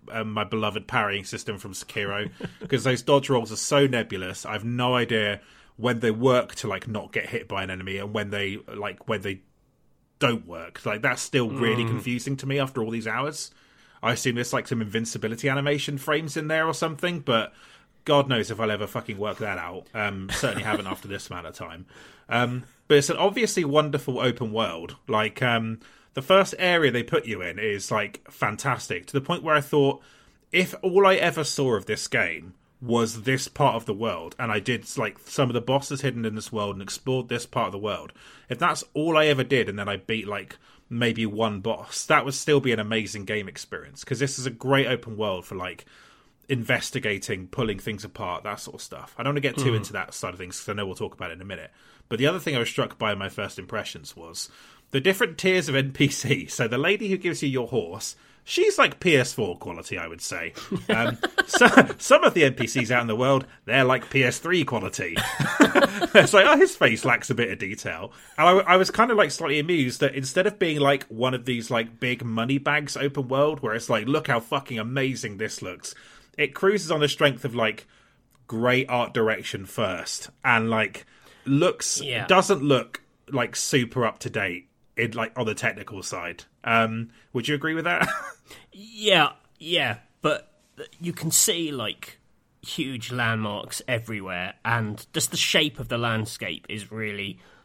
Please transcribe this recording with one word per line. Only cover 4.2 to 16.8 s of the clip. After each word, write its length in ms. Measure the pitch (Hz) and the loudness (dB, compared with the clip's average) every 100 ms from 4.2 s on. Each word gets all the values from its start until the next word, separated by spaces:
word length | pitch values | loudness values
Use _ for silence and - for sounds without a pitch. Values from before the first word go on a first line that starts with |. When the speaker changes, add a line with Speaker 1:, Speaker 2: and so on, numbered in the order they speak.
| 92 95 - | -8 -10 -8
Speaker 1:
I 80 | |
have 120 | 104 110 | -8 -4
no 280 | 120 123 123 | -2 0 2
idea 460 | 117 113 104 101 - - - - | 2 0 0 -2 -8 -20 -20 -4
when 240 | 120 117 | -2 2
they 100 | 113 | 2
work 440 | 110 131 123 - - | 4 4 4 2 -4
to, 120 | 117 | -6
like, 200 | 95 - | -6 -6
not 240 | 107 - | -8 -4
get 140 | 117 - | -6 -4
hit 200 | 123 - | -6 -6
by 160 | 98 | -6
an 60 | 92 | -4
enemy 260 | 92 92 98 | -6 -8 -6
and 160 | 104 | -4
when 180 | 107 101 | -4 -4
they, 260 | 101 101 101 - 110 | -4 -4 -6 -10 -10
like, 320 | 104 98 - | -10 -10 -6
when 140 | 107 | -4
they 200 | 98 95 _ _ _ _ _ _ _ - | -4 -8 _ _ _ _ _ _ _ -2
don't 260 | 127 113 85 | 0 0 -6
work. 400 | 85 85 - 120 | -14 -14 -8 -6
Like, 160 | 107 | -2
that's 200 | 127 123 | -2 -2
still 280 | - 139 117 | 0 0 0
really 360 | 104 117 110 113 | 0 0 2 0
Speaker 2:
Mm. 20 | |
Speaker 1:
confusing 460 | 110 113 123 139 135 | -2 -2 -4 -4 -6
to 80 | 135 | -4
me 140 | 139 | -2
after 240 | 135 135 | -2 -2
all 80 | 113 | -4
these 160 | 117 113 | -4 -4
hours. 420 | 113 139 151 - _ _ _ _ - | -4 -4 -6 -14 _ _ _ _ -6
I 80 | 110 | -2
assume 240 | 120 131 120 | 0 0 -2
there's, 160 | 120 | -2
like, 160 | 131 - | -2 -2
some 140 | 117 | -4
invincibility 640 | 107 113 113 113 107 113 143 | -2 -4 -4 -4 -6 -4 -2
animation 500 | 135 143 147 143 139 | 0 0 -2 -2 -6
frames 380 | 143 151 160 160 | -2 -2 -2 -6
in 140 | 151 | -2
there 160 | 160 160 | 0 0
or 60 | |
something, 480 | 156 | 0